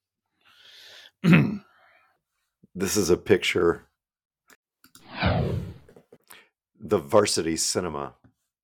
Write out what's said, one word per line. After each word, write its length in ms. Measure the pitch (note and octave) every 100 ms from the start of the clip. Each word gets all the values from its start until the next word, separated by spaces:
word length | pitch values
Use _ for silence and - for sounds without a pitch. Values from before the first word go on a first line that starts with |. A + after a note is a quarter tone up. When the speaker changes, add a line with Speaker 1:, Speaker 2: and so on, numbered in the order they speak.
| _ _ _ _ _ _ - - - - - _ F3+ D#3+ C#3+ -
Speaker 1:
<clears throat> 0 | - _ _ _ _ _ _ _ _ _ _
Speaker 2:
This 220 | F2+ F#2 G#2
is 140 | E2+
a 60 | F2
picture. 720 | - F#2+ - F#2+ E2+ D#2+ - _ _ _ _ _ _ - _ _ _ - - - - - - - - - - - _ - _ - _ _ _ _
The 180 | A2 G#2
Varsity 580 | C#2+ A2 G#2 - E2 E2
Cinema 580 | - G#2+ F2+ D2 C#2 - - _ _ _